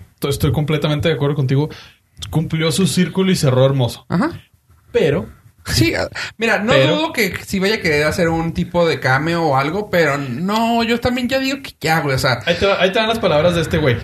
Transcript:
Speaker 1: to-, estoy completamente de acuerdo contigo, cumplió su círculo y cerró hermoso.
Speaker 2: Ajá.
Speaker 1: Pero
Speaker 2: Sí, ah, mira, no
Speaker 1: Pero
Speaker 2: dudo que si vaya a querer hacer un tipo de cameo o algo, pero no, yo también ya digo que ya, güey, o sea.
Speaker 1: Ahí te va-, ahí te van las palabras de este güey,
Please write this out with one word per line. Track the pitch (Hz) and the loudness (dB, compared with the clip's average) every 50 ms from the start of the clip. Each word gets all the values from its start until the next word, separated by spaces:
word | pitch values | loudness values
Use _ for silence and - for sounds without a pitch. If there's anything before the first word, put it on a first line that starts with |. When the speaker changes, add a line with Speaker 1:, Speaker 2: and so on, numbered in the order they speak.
| - - _ _ | -20 -20 _ _
Speaker 1:
to-, | - 143 | -4 -4
estoy | 135 - - 147 110 | -2 0 0 0 0
completamente | 143 151 143 156 147 156 160 151 147 - 170 | 0 0 0 -2 0 0 0 0 0 0 0
de | 156 | 0
acuerdo | 135 143 143 147 | 0 0 0 0
contigo, | 151 139 127 139 135 151 156 - - - - - _ _ _ _ - - - | 0 0 2 2 0 0 -2 -4 -10 -20 -20 -20 _ _ _ _ -16 -10 -4
cumplió | - 156 160 143 - 160 160 165 - | -2 -2 -2 -2 -2 -2 0 0 0
su | - 190 - | 2 0 2
círculo | - 185 180 151 - 190 190 190 185 | 2 2 0 0 0 0 2 2 2
y | |
cerró | - - 135 120 123 131 | 2 2 2 4 4 4
hermoso. | 135 135 135 123 117 - - - - | 4 4 2 0 0 -2 -6 -8 -4
Speaker 2:
Ajá. | - 170 247 339 - - - _ _ _ _ _ _ _ _ - - | -2 -2 -2 -2 -4 -8 -14 _ _ _ _ _ _ _ _ -4 0
Speaker 1:
Pero | 240 175 156 139 175 220 - - - _ - _ _ - | 0 2 2 0 0 -4 -6 -12 -20 _ -20 _ _ -8
Speaker 2:
Sí, | - 165 - 285 339 - | -2 2 2 2 2 2
ah, | - - - - - - - - - | 0 -4 -6 -6 -10 -12 -12 -8 -4
mira, | 220 226 208 185 | -2 0 0 0
no | 202 226 254 | 2 2 4
Speaker 1:
Pero | 135 135 - 262 | 4 4 4 2
Speaker 2:
dudo | 302 311 330 320 | 0 -2 -2 -2
que | 254 214 185 170 - - | -2 -2 -2 -4 -6 -8
si | - - 196 | -6 -4 -2
vaya | 185 196 220 | 0 0 0
a | 220 | 0
querer | - 175 151 147 151 | 0 0 0 2 2
hacer | 151 151 - 175 165 | 0 0 0 0 0
un | 165 165 160 165 - | 0 0 -2 -2 -4
tipo | 185 175 175 - 175 170 165 | -4 -4 -2 0 0 2 2
de | 147 - | 0 0
cameo | - 131 131 135 151 165 170 170 165 | 0 0 0 0 0 0 -2 0 0
o | 156 135 | 0 0
algo, | 131 139 147 165 202 208 - | 0 0 -2 -2 -4 -4 -2
pero | - 175 165 147 135 143 | 0 2 2 2 0 -2
no, | 139 131 117 127 175 190 208 220 233 226 233 233 233 | -4 -6 -6 -4 -2 -2 0 0 0 0 0 0 0
yo | 226 240 233 | 0 0 0
también | - 254 247 262 247 233 | 0 -2 -2 -2 -2 -2
ya | 269 269 | -2 -2
digo | 262 262 277 269 - | -2 -2 -4 -6 -8
que | - - _ | -12 -10 _
ya, | - 156 160 160 | -2 0 0 0
güey, | 147 143 135 | 0 0 0
o | 127 | 0
sea. | - 139 123 123 - | 0 0 0 0 0
Speaker 1:
Ahí | - 175 170 | -2 -2 0
te | 202 | 2
va-, | 196 196 180 175 | 0 2 2 2
ahí | 190 185 | 2 2
te | 226 | 2
van | 220 220 | 0 0
las | 226 226 | 0 0
palabras | - - 156 147 156 175 170 | 0 0 2 2 2 2 2
de | 170 | 0
este | 156 - - 160 | 0 0 0 0
güey, | 151 135 120 110 | 2 2 0 0